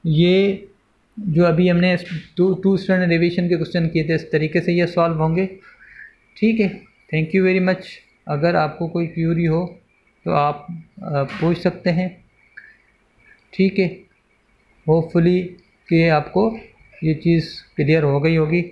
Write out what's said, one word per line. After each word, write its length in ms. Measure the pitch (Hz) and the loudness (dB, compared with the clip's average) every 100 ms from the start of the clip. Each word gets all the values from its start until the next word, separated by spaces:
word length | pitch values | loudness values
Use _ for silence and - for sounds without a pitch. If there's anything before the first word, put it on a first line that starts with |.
| 165 | 0
ये 640 | 151 175 190 196 196 - _ _ _ _ - | 2 4 4 2 -2 -10 _ _ _ _ -10
जो 260 | 202 156 | -2 2
अभी 240 | 175 160 180 | 2 4 2
हमने 280 | 175 180 180 180 160 - - | 4 2 0 -4 -12 -10 0
टू, 180 | 185 | 0
टू 220 | 185 196 190 | 2 0 0
स्टैंडर्ड 340 | 190 185 180 | 0 0 2
डेविएशन 380 | 165 175 175 175 | 2 0 0 0
के 80 | 170 | -2
क्वेश्चन 320 | 160 175 160 | -2 -2 0
किए 160 | 170 | -2
थे, 100 | 151 | -2
इस 180 | 156 - | -4 -2
तरीके 280 | 156 156 175 | -2 0 -2
से 120 | 170 | 0
ये 140 | 175 170 | 0 0
सॉल्व 280 | 175 170 | 0 0
होंगे, 320 | 160 160 165 190 - - _ - - - _ _ - | 0 0 0 -2 -8 -20 _ -20 -20 -20 _ _ -2
ठीक 240 | 220 226 | 0 2
है। 220 | 196 - - _ _ | -2 -4 -20 _ _
Thank 220 | 156 156 190 | -4 0 2
you 120 | 185 | 2
very 200 | 185 185 | 2 2
much। 180 | 185 - - _ _ - | -2 -6 -20 _ _ -8
अगर 280 | 147 170 170 | -2 0 0
आपको 320 | 156 151 165 | -2 -4 -6
कोई 180 | 170 165 | -4 -4
क्वेरी 380 | 165 165 165 | -2 -2 0
हो 340 | 165 160 180 - _ _ _ _ | 0 0 -2 -10 _ _ _ _
तो 60 | - | -4
आप, 360 | 160 147 147 - 165 - - | 0 0 -4 -12 -16 -16 -16
अ, 200 | - 143 | -6 -4
पूछ 360 | 139 - 160 170 | -4 -2 -2 0
सकते 320 | 180 - 180 | -2 -2 -2
हैं, 340 | 165 185 - _ _ _ - - _ _ _ _ _ _ _ _ | -2 -4 -10 _ _ _ -20 -20 _ _ _ _ _ _ _ _
ठीक 240 | - 190 190 | 0 0 2
है। 80 | 180 - _ _ _ _ _ _ _ _ 156 | -2 -4 _ _ _ _ _ _ _ _ 0
होपफुली 540 | 160 160 175 170 180 180 - _ _ - | 0 2 2 2 2 -2 -14 _ _ 0
कि 200 | 165 165 | 2 4
आपको 500 | 151 147 - 220 226 - _ - - | 2 0 0 0 -2 -16 _ -20 -6
ये 100 | 160 | -4
चीज़ 320 | 151 170 165 160 - - - | 0 2 0 0 -14 -12 -4
क्लियर 260 | 147 160 | 2 2
हो 180 | 147 139 | 2 0
गई 160 | 160 165 | 2 0
होगी 240 | 156 175 175 | 0 -2 -4